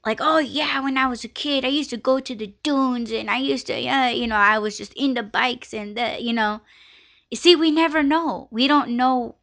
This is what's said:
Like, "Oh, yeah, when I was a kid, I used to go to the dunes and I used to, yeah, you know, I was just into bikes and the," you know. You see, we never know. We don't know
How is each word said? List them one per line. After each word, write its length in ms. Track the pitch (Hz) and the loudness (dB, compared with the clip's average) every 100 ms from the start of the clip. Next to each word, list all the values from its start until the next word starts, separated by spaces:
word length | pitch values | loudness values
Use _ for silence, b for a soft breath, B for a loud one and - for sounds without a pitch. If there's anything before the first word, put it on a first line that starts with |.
| 220 | -4
Like, 140 | 220 | -2
"Oh, 200 | 302 311 | 2 2
yeah, 420 | 277 262 302 277 | 0 -2 -2 -2
when 160 | 269 269 | -2 0
I 80 | 262 | 0
was 180 | 240 | -2
a 40 | 220 | -10
kid, 360 | - 294 277 | -8 -2 -2
I 40 | 254 | 0
used 240 | 285 285 | -2 -2
to 60 | 240 | -4
go 220 | - 262 | 0 0
to 140 | 262 | 0
the 220 | 226 214 - | -10 -10 -6
dunes 480 | 302 277 262 247 233 | 0 2 2 0 -4
and 180 | 226 220 | -6 -2
I 80 | 226 | -2
used 300 | 277 269 - | 0 -2 -4
to, 120 | - | -6
yeah, 300 | 247 269 254 | -2 0 0
you 160 | 233 240 | 0 -2
know, 100 | 214 | 4
I 220 | 202 214 | 4 4
was 180 | 214 208 | 0 -6
just 180 | 202 | -14
into 280 | - 277 240 | -2 -2 -2
bikes 540 | 214 - 247 247 - 220 | -2 -2 0 -2 -10 -10
and 200 | 208 208 | -8 -6
the," 240 | 233 226 | -4 -4
you 140 | 233 | -2
know. 280 | 233 214 214 b b b b b b b | 0 0 -2 b b b b b b b
You 80 | 226 | 2
see, 180 | 339 339 | 6 6
we 140 | 320 | 6
never 320 | 302 330 311 | 4 2 2
know. 460 | 285 311 330 185 - | 2 2 0 -6 -8
We 180 | 220 269 | 0 2
don't 300 | 294 247 240 | 2 2 0
know 380 | 254 254 233 - | 2 2 -2 -10